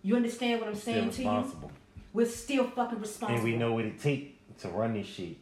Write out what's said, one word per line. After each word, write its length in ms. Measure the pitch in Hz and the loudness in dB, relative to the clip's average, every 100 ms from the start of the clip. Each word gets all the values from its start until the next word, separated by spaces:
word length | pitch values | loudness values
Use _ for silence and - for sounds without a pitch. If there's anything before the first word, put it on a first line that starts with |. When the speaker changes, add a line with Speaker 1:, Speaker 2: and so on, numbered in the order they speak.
Speaker 1:
You 120 | 190 240 | 4 4
understand 440 | 233 - 240 226 | 4 0 0 2
what 80 | 208 | 0
I'm 60 | |
Speaker 2:
We're 60 | 202 | -4
still 140 | 233 | 0
Speaker 1:
saying 160 | 226 - | 0 0
to 120 | - | 0
you? 40 | 240 | 2
Speaker 2:
responsible. 420 | 208 - - - - - - - | 2 0 -6 -12 -14 -20 -20 -6
Speaker 1:
We're 120 | 214 233 | 2 2
still 380 | - - 269 247 | 0 0 2 2
fucking 300 | 247 226 220 | 0 -2 -2
responsible. 340 | 214 - 240 120 | -6 -4 0 2
Speaker 2:
And 40 | |
we 120 | 113 117 | 2 2
know 160 | 117 | 2
what 120 | 113 107 | 2 -2
it 120 | - | 0
take 580 | 147 139 - - - - | 0 0 -4 -18 -20 -12
to 100 | - | -6
run 260 | 90 117 | 0 0
this 120 | 107 95 | 0 -4
shit. 300 | - 85 78 | -8 -8 -10